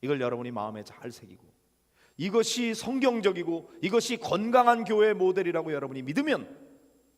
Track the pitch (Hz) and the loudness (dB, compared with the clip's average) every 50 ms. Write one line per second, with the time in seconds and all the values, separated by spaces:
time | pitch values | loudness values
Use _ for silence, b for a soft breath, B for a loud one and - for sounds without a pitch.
0 | - 131 147 139 127 123 120 120 123 123 120 110 104 107 110 107 104 - - - | -2 -2 -2 0 0 -2 -4 -4 -8 -8 -6 -6 -6 -6 -8 -10 -14 -16 -18 -16
1 | - 131 113 - - 98 92 - _ _ _ _ _ _ _ _ _ _ b b | -14 -14 -14 -14 -20 -20 -20 -20 _ _ _ _ _ _ _ _ _ _ b b
2 | b b b _ 143 196 185 226 220 226 - 240 247 233 226 220 - 214 254 269 | b b b _ -6 0 2 2 2 2 0 -2 -2 -2 -2 -4 -4 -4 -2 2
3 | 247 262 240 233 196 202 185 170 175 160 165 165 160 - - - - 196 190 233 | 2 2 2 4 2 0 0 0 -4 -4 -4 -6 -6 -12 -14 -4 -4 2 2 2
4 | 220 - 247 220 - - - 180 208 226 240 254 247 240 240 233 226 - 220 214 | 2 2 -4 -4 -2 -2 -2 0 0 4 4 6 6 6 4 2 2 -2 4 4
5 | 208 220 208 190 185 185 185 190 190 170 170 165 160 160 156 143 139 135 131 135 | 4 4 4 4 2 2 2 2 0 0 -2 -2 -2 -2 -4 -4 -4 -6 -8 -8
6 | 131 131 160 208 285 311 269 165 110 - - - - - - _ _ _ _ _ | -8 -4 -2 -2 0 0 0 -2 -2 -10 -16 -20 -20 -20 -20 _ _ _ _ _
7 | _ _ _ | _ _ _